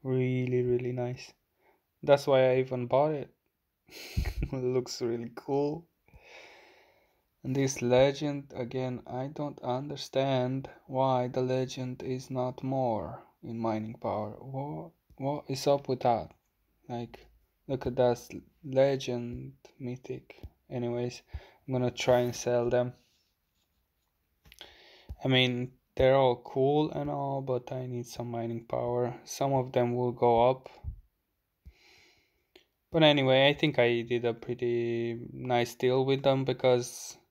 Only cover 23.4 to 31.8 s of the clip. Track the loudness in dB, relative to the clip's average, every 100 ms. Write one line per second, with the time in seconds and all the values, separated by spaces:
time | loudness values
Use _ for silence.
23.4 | _ _ _ _ _ _ _ _ _ _
24.4 | _ -20 -20 -20 -20 -20 _ -6 2 4
25.4 | 4 0 -6 _ _ 2 4 6 4 2
26.4 | -4 0 2 2 0 -2 -6 -6 -6 -6
27.4 | -4 -6 -6 -10 -8 -8 -10 -10 -8 -6
28.4 | -6 -8 -6 -4 -2 0 -2 -4 -12 -4
29.4 | 0 0 0 0 0 0 -2 2 4 6
30.4 | 4 2 -6 -14 -12 -12 _ _ _ _
31.4 | _ _ -20 _